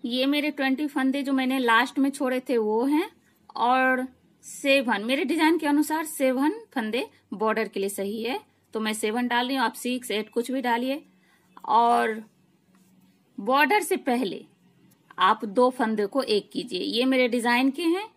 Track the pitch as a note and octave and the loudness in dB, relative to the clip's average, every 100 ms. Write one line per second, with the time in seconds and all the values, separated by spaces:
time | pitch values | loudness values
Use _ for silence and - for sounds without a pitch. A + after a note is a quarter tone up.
0 | B3 B3+ C4+ D4 D4 D4 C4+ C4 D4+ D4+ | -4 -2 0 0 -2 -2 -2 0 -2 0
1 | C4 C#4 C4+ C4+ B3+ C4 A#3+ A3+ B3+ - | 0 0 0 0 0 0 4 2 2 0
2 | C4+ C#4 C4 B3+ C4 A#3+ G#3+ A3 C4+ D4+ | 0 0 -2 -2 0 0 2 0 2 2
3 | G#4 _ _ _ _ - A#3+ C4 C4 B3+ | 0 _ _ _ _ -2 2 2 2 0
4 | B3+ _ _ _ - - C#4 C#4 A#3+ G3+ | -4 _ _ _ -20 -4 2 2 2 -2
5 | A3 C4+ C4 D#4+ D#4+ E4 D#4 C#4+ D4 D#4 | -2 -2 0 2 4 4 2 2 2 -2
6 | D#4+ - C4 B3+ D4 A4+ A4+ C4 G#3+ A3+ | -4 0 0 2 0 -2 -8 -6 -2 -4
7 | A4 _ _ G3 A3 G#3+ A3 G3+ G3 G3+ | -6 _ _ -2 0 0 -2 -4 -6 -4
8 | G3 A3 A3+ G4+ - _ _ A3 A3 G#3+ | -6 -6 -6 -6 -10 _ _ -6 -4 -2
9 | G#3+ A3+ B3 A#3+ B3 C4+ A3+ - B3 B3+ | -2 -2 0 0 0 -2 -2 -2 -6 -6
10 | - G3+ A3 - A#3 C4 B3 A#3 B3+ C#4+ | -4 -6 -2 -4 -4 -4 -2 -2 -2 -6
11 | - _ _ _ _ - - A3+ A#3+ A#3+ | -10 _ _ _ _ -16 0 2 4 2
12 | A#3 A3 G#3+ _ _ _ _ _ _ _ | 0 -4 -14 _ _ _ _ _ _ _
13 | _ _ _ - G3+ C4+ D4 G#4 F4 F#4 | _ _ _ -8 0 4 4 2 0 -2
14 | - A#3+ G#3 - - _ _ _ _ _ | 0 -2 -2 -6 -16 _ _ _ _ _
15 | _ - F#3 A3 A3 G3 B3 B3+ A3 G#3+ | _ 0 2 2 0 2 2 2 -2 0
16 | G3+ C#4 B3 G#3 - - F3 F3+ - G#3+ | -2 -2 0 -2 -2 -10 -8 -6 -4 0
17 | C4 C4 B3 A#3+ A#3 A#3+ C4+ C4+ E4+ F4+ | 2 2 2 0 2 2 2 0 0 0
18 | A4 | -4